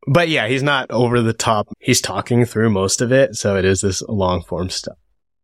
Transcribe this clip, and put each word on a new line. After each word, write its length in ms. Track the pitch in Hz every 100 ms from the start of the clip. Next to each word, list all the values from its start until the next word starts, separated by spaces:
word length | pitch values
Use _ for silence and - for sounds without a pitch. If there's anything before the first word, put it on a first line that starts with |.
| -
But 220 | 165 170
yeah, 220 | 143 110
he's 140 | 135
not 280 | 143 139 127
over 300 | 110 120 120
the 120 | 113
top. 360 | 113 - 107 - -
He's 220 | - 127
talking 420 | - 95 - 120
through 280 | 117 107 113
most 280 | 95 95 -
of 140 | 120
it. 220 | 131 135 107
So 200 | 104 98
it 80 |
is 160 | 95 95
this 220 | 98 92
long 400 | - 107 90 90
form 260 | - 85 92
stuff. 280 | - - - _ _ _ _